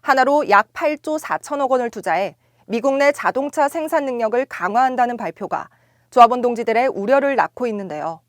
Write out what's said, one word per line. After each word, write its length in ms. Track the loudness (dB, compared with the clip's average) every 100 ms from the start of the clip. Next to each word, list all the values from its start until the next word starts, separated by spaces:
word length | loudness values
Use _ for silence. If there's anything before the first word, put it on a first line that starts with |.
하나로 480 | 2 2 4 2 4
약 180 | 2 2
팔조 420 | -4 -4 -4 -6 -6
사천억 540 | -4 -8 -6 -4 0
원을 180 | 0 0
투자해 480 | -6 -4 -2 -4 -8 _ _ -6
미국 320 | -2 0 2
내 140 | 0
자동차 560 | 0 -2 -2 -4 0 0
생산 360 | 0 -2 -2
능력을 400 | -2 -4 -2 -2 -4
강화한다는 720 | -6 -2 2 2 2 -2 -2
발표가 540 | -8 -8 -8 -8 -8 _ _ _ _
조합원 320 | 6 6 6
동지들의 460 | 0 -2 0 2 0
우려를 480 | -2 2 2 2 0
낳고 300 | -2 -2 -6
있는데요. 520 | -4 -8 -8 -8 -10